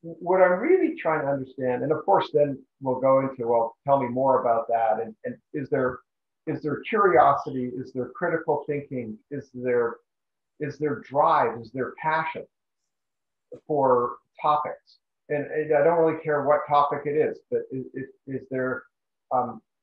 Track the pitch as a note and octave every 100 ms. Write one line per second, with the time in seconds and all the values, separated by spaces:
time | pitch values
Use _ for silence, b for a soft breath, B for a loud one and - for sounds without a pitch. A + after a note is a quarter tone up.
0 | E3 - F3 F#3 F3+ F3+ C#4+ F#4+ D#4 -
1 | E3 D#3 C#3 C#3 C3 - B2+ B2 C#3 D#3+
2 | - G3 - - C#3+ C3+ _ _ C3+ B2
3 | C3+ C3+ C3+ C3 A#2 A#2 A2+ - C#3+ C#3
4 | B2 B2 C3 B2+ B2 A#2 A2+ A#2 A2+ G#2+
5 | A2 - B2+ A#2+ _ D3+ C3 C#3 B2+ B2+
6 | _ _ _ _ - C#3+ D3 - - G#3+
7 | G3 D#3+ C#3+ - D3+ C3 B2 B2 B2+ B2+
8 | A#2+ - F3 E3 D#3+ D3+ - C#3+ C#3+ B2+
9 | A2 G#2+ _ C#3+ - B2 B2+ A#2+ A#2 A#2
10 | _ _ _ _ _ _ D3 - D3+ C3
11 | - C3+ D#3+ D#3+ E3 A#2+ A2 C3 B2 -
12 | D#3 D#3+ D#3 - - _ _ _ _ _
13 | _ _ _ _ _ - - D3 C3 B2
14 | A#2+ - _ - D3+ D3+ - - _ _
15 | _ _ - D3 C3+ D#3 D3+ D3+ D#3+ E3+
16 | D#3+ D#3 D#3 D3 C3+ D3 - D3 C#3+ C#3+
17 | D3 D#3 B2+ - _ A#2+ - C3 B2 C3
18 | C3 _ - C3 - C3 B2+ B2 - _
19 | _ _ _ B2+ B2 A2+ _ _